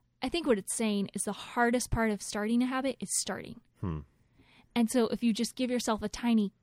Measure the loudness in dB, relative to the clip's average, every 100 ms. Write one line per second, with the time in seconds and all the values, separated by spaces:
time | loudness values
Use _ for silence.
0 | _ _ -4 0 2 2 0 -2 0 0
1 | -2 -4 -6 -6 -4 2 4 2 0 0
2 | 0 0 -4 -4 0 2 2 0 -2 -4
3 | -4 -4 -2 -6 -10 -16 -20 _ -4 -4
4 | -8 _ _ _ _ -20 _ 0 2 2
5 | 2 2 0 0 -2 -2 -2 -2 -2 -2
6 | -4 -2 2 4 2 -4